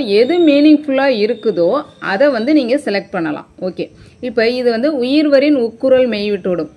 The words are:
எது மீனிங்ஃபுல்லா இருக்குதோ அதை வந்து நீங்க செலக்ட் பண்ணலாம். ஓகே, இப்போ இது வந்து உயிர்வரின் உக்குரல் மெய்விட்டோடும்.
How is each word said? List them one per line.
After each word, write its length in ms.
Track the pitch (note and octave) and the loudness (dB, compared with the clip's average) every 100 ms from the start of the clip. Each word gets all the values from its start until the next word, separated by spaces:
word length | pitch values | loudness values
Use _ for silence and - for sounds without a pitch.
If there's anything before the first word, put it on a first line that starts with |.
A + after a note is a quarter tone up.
| A#3+ | 0
எது 280 | G3+ B3+ F4 | 2 2 2
மீனிங்ஃபுல்லா 680 | D#4+ C#4+ D4+ D4 C#4+ C4+ C#4 A3+ | 4 4 4 4 2 -2 0 0
இருக்குதோ 520 | G#3+ A3+ A3+ E3+ E3+ C#4 D4 - | -2 -2 -4 -2 0 -2 -6 -12
அதை 300 | E3 G3 D4 | -6 0 2
வந்து 240 | A#3 A#3 | 0 0
நீங்க 220 | D#4 A#3 C#4+ | 0 2 -2
செலக்ட் 320 | A#3+ G3 F#3+ | -2 -6 -6
பண்ணலாம். 380 | F#3+ D#3+ D3 - - | -6 -6 -8 -12 -12
ஓகே, 240 | F#3 F3+ E3 - - - | -10 -8 -12 -12 -20 -14
இப்போ 280 | B3 A3+ A3+ | -8 -2 -2
இது 200 | B3 A#3+ | 0 -2
வந்து 340 | A3+ C#4+ C#4+ | 0 -2 -2
உயிர்வரின் 520 | B3 D4 D4+ C#4 D4 C#4+ | 0 0 4 4 4 2
உக்குரல் 540 | A#3 - C4+ C4 B3+ | -2 -2 0 2 2
மெய்விட்டோடும். 600 | G#3+ G#3 G3 F#3 E3+ D3+ | -2 -4 -4 -4 -4 -6